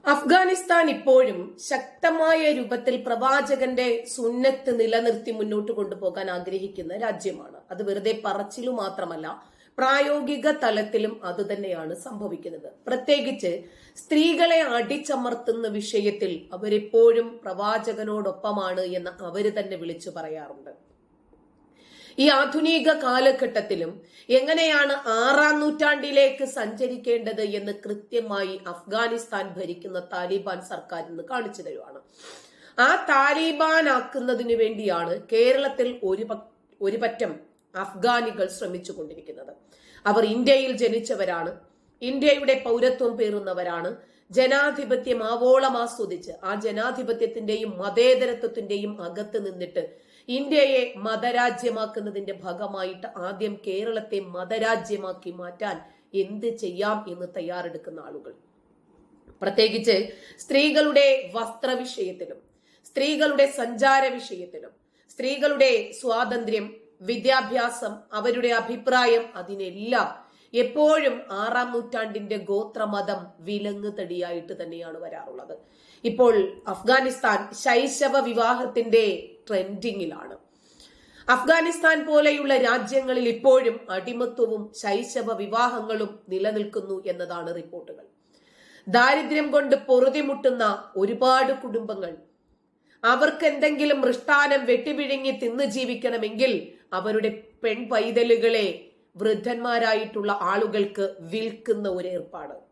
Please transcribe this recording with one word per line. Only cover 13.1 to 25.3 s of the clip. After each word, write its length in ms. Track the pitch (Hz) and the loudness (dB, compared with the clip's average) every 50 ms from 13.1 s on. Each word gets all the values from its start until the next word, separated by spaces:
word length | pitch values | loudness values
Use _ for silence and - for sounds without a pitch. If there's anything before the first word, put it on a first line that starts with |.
| 285 285 226 262 - - - 175 170 - - - - _ - - _ | 2 2 2 -4 -4 -2 -4 -4 -4 -4 -8 -16 -20 _ -20 -20 _
സ്ത്രീകളെ 640 | - - _ 311 302 320 339 320 277 339 339 330 330 | -20 -4 _ 4 4 6 4 4 4 4 6 6 4
അടിച്ചമർത്തുന്ന 1040 | 311 269 240 233 226 - 277 302 302 - 277 247 247 247 233 233 - 233 226 233 233 214 | 4 2 0 -2 0 -2 -4 -6 -4 -4 -4 -4 -2 -4 -6 -4 -2 -2 -2 -2 -4 -4
വിഷയത്തിൽ 800 | 202 208 208 - - 208 208 208 196 208 202 185 170 160 - - | -4 -6 -6 -2 -2 0 0 0 0 0 -4 -4 -4 -8 -10 -14
അവരെപ്പോഴും 880 | 185 185 214 208 208 214 208 - - 226 226 233 233 233 233 233 233 - | -12 -8 -2 0 0 0 0 -4 -8 2 2 4 4 4 0 -4 -10 -12
പ്രവാചകനോടൊപ്പമാണ് 1400 | - 196 185 185 202 208 220 220 214 226 208 214 214 214 208 214 202 196 185 - - 214 202 202 190 185 180 185 | -10 -10 -8 -4 -2 -2 -2 -2 -4 -6 -8 -6 -6 -6 -6 -4 -4 -6 -8 -4 -6 -4 -4 -4 -4 -4 -4 -4
എന്ന് 440 | 185 180 180 180 175 180 180 - 190 | -4 -4 -6 -6 -8 -10 -12 -12 -14
അവര് 280 | 170 170 202 202 214 208 214 | -10 -6 -2 -4 -2 -2 -4
തന്നെ 180 | 196 190 190 | -6 -6 -8
വിളിച്ചു 360 | 165 170 165 165 170 - 185 - | -8 -8 -10 -10 -10 -12 -14 -12
പറയാറുണ്ട്. 680 | 175 160 156 156 156 147 - 143 143 135 143 - _ _ _ _ _ _ _ _ _ _ _ _ _ _ _ _ _ _ _ _ _ _ _ - - - - - - | -12 -10 -10 -12 -12 -12 -16 -18 -20 -20 -20 -20 _ _ _ _ _ _ _ _ _ _ _ _ _ _ _ _ _ _ _ _ _ _ _ -20 -20 -20 -14 0 4
ഈ 100 | 269 302 | 4 6
ആധുനിക 640 | 277 269 285 262 - 311 302 320 330 311 233 311 | 6 6 2 2 0 0 2 2 2 4 4 2
കാലഘട്ടത്തിലും 1080 | 302 294 277 254 247 262 262 269 262 - 262 226 220 214 202 - 196 170 165 160 180 - - _ _ - - - | 2 2 0 0 2 4 4 4 4 4 -2 -2 -2 -4 -2 -2 -4 -4 -4 -8 -8 -14 -20 _ _ -20 0 4
എങ്ങനെയാണ് 640 | 254 262 262 302 320 330 330 320 302 285 285 277 | 4 4 4 4 2 2 4 4 4 4 2 2
ആറാം 680 | 277 277 - 240 220 226 240 269 | 0 -2 -2 -2 0 2 2 4